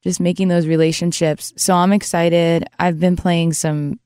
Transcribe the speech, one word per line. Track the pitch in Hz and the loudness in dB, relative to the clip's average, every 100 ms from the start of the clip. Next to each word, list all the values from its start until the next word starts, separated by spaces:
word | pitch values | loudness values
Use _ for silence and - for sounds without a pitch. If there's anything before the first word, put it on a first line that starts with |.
just | 180 180 | -4 -2
making | 175 180 190 | -2 0 0
those | 175 160 | 2 2
relationships. | 160 160 160 175 - 160 151 - - | 2 2 0 -4 0 -2 -2 -8 -6
So | - | 0
I'm | 180 180 | 2 4
excited. | 202 - 180 170 170 170 165 - _ | 2 0 0 2 2 2 0 -2 _
I've | 175 160 | -2 0
been | 180 180 | 0 0
playing | 185 170 165 | 0 0 0
some | 156 160 151 147 240 | -2 -2 -2 -4 -8